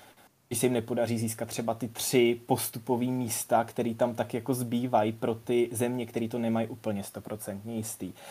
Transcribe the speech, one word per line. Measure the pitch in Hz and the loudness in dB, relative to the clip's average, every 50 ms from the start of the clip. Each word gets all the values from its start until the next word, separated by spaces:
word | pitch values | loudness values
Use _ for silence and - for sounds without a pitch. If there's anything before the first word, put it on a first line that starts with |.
| - - - - - _ _ _ _ - | -20 -20 -20 -20 -20 _ _ _ _ -6
když | 120 - | 0 2
se | - | 4
jim | 123 127 | 4 4
nepodaří | 120 110 131 123 120 117 113 120 113 | 2 0 0 0 0 0 2 0 0
získat | 113 110 113 - 117 113 | 0 -2 -2 -4 -6 -6
třeba | - - 117 113 113 | -6 -4 -2 -2 -2
ty | 113 135 110 | -2 -4 -8
tři | - - - - - 127 120 117 120 - - | -6 -4 -2 2 4 6 6 6 4 2 0
postupový | - 131 127 - - - 120 - - 127 117 123 127 | 0 0 0 0 -2 -6 -6 -2 0 0 2 2 0
místa, | 127 127 123 110 107 - - - 120 113 113 | 0 0 0 -2 -2 -4 0 2 4 4 4
který | - - - 117 120 113 | 2 0 -2 -2 0 0
tam | 113 127 120 110 | 0 0 0 2
tak | 113 110 110 - | 0 -2 -2 -2
jako | 120 110 - 131 | -4 -2 0 0
zbývají | 123 123 117 120 120 123 127 120 110 107 113 113 | 0 0 0 0 0 2 4 4 4 4 4 2
pro | - - 113 113 | 0 0 -2 -2
ty | 110 - - 123 120 120 117 120 | 0 0 2 4 4 4 2 2
země, | 107 123 120 123 127 117 | 0 0 0 0 -2 -4
který | 110 - 139 117 110 | -4 -4 -4 -2 -2
to | 120 120 | -2 -2
nemají | 117 113 113 113 113 | 0 0 2 0 0
úplně | 113 - 107 - 110 104 101 98 | -2 -4 -6 -4 -4 -2 -2 -4
stoprocentně | - - 101 - - 107 104 - - 98 101 104 113 117 | -6 -10 -12 -10 -10 -10 -8 -8 -8 -8 -8 -8 -6 -6
jistý. | 113 107 - - - 101 90 - - - - | -6 -6 -6 -8 -8 -8 -10 -10 -12 -16 -16